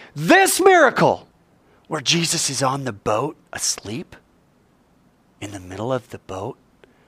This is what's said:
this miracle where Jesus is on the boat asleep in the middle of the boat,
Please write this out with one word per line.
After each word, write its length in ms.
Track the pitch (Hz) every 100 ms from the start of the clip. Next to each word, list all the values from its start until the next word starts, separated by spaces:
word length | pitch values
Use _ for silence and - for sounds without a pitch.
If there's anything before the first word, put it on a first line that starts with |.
| - 143
this 440 | 165 359 381 -
miracle 680 | 381 359 269 - 147 87 - _ _ _ _ _ -
where 140 | 151
Jesus 480 | 113 170 160 170 -
is 140 | 127
on 220 | 135 139 131
the 60 |
boat 460 | 101 120 107 147 - _
asleep 600 | - - - - 120 - - _ _ _ _ _ _ _ _ _ _ _ _
in 120 | 101
the 80 | 98
middle 340 | 90 95 117
of 160 | 127 -
the 80 | 98
boat, 400 | - 95 110 - _ _ _ _